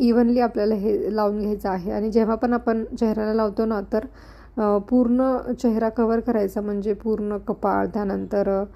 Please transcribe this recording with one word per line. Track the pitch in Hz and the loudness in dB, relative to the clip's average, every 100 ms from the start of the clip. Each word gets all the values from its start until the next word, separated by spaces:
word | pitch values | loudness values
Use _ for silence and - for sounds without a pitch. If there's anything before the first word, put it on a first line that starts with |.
इव्हनली | 240 233 240 240 | 4 4 4 4
आपल्याला | 233 220 208 | 2 0 0
हे | 214 214 202 190 214 | 0 0 0 0 0
लावून | 208 208 | 0 0
घ्यायचं | 208 208 196 | -2 -2 -2
आहे. | 185 185 | -4 -4
आणि | 208 214 | -4 0
जेव्हा | 226 220 | 2 2
पण | 226 240 | 0 0
आपण | 240 240 226 | 0 0 -2
चेहऱ्याला | 220 247 226 214 214 | -2 -2 0 0 0
लावतो | 220 214 202 220 | 0 0 0 -2
ना, | 208 | -2
तर, | 196 220 262 - - - - 240 | -2 -4 -4 -16 -20 -20 -10 -2
अ, | 208 202 | 2 2
पूर्ण | 202 247 247 247 262 254 247 | 2 2 4 2 2 0 -4
चेहरा | 240 240 220 226 | -2 0 2 0
कव्हर | 220 220 226 | 0 0 0
करायचा, | 233 226 196 208 | 0 0 0 -2
म्हणजे | 208 202 208 | -4 -4 -2
पूर्ण | 202 226 214 208 202 | -4 -2 -2 -2 -4
कपाळ, | 202 185 202 196 190 | -6 -2 0 2 0
त्यानंतर, | 208 196 196 185 202 196 | -2 -2 -4 -2 0 0
अ, | 196 202 | 0 -4